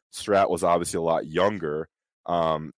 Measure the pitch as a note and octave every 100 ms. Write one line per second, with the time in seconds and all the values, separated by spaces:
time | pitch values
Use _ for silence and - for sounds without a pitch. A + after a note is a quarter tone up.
0 | _ - - G2 G2 F2 F2 F2 E2+ F#2
1 | E2 D#2+ D#2 D#2+ G2 G#2 D#2+ D2+ D#2+ _
2 | _ _ - F2 D#2+ D#2 D#2 -